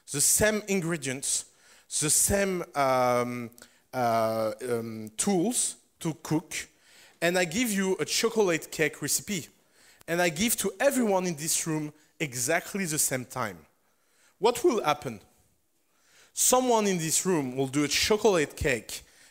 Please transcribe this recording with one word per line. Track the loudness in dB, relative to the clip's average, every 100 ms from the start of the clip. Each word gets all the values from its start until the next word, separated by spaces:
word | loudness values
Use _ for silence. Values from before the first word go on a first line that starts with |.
| -10
the | 0
same | 2 4 2 2 0
ingredients, | -2 0 -4 -4 -6 -4 -4 -6 _ -20 -20 _ -4
the | 0
same, | 2 4 2 2 -2 -4 0
um, | 2 4 4 2 0 -6 -10 -14 -20 _ _
uh, | -2 2 2 2 0 -2 -4 -4
um, | -4 -4 -10 -12 -4
tools | 0 2 2 0 -4 -6 _ _
to | -8 -8
cook, | -2 -4 -2 -12 -12 _ _ -20 -20 _
and | 0 2
I | 0
give | -2 -2
you | 0 -2 -2
a | -2
chocolate | 0 0 2 2 0 -4
cake | -2 -2 -2
recipe, | -4 -4 -4 -6 -8 _ _ _ -20 _ -4
and | 0
I | 0
give | 2 0 0
to | -2 2
everyone | 2 4 2 2 0
in | -4
this | -4 -2 -2
room | -4 -4 -12 _ _
exactly | -6 -4 0 -2 -2 -6 -4
the | -2
same | -2 -2 -6
time. | -6 -6 -6 -18 _ _ _ _ _ _ _
What | 0 4
will | 2 2
happen? | 2 0 -2 -12 -18 _ _ _ _ _ _ _ _ _ -14
Someone | 0 4 4 4 4 4
in | 0
this | 0 -2 0
room | 0 0 -2
will | -2
do | 0
a | 0
chocolate | 0 2 4 4 4 0 -2
cake | -2 -2 -4 -16 -16 -20 -20